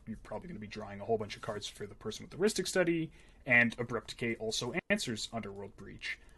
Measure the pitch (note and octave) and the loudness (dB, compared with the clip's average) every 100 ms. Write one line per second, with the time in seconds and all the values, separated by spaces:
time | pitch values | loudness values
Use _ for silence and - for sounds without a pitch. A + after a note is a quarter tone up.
0 | - G#2 - G#2+ - G2 G#2 G#2+ G2+ G2+ | -10 -10 -8 -8 -8 -8 -8 -8 -8 -4
1 | G2 A2 G#2 - - G#2 - - - - | 2 2 2 -6 -4 -4 -4 -8 -10 -6
2 | - - - - G3+ - F3+ F#3+ E3+ E3+ | -6 -6 -6 2 4 4 2 4 4 4
3 | D#3+ - - - - A#2+ A#2 - A#2+ A#2 | 0 -6 -20 -8 6 8 8 4 -2 -2
4 | - - A#2 A2+ A2 - B2 F3 - G#2 | -4 -2 -2 0 0 -2 -2 -2 2 2
5 | - G#2+ - A#2 G#2 G2 G2+ - G2+ G2+ | 2 -2 -4 -6 -6 -8 -10 -12 -14 -10
6 | - - - | -8 -8 -12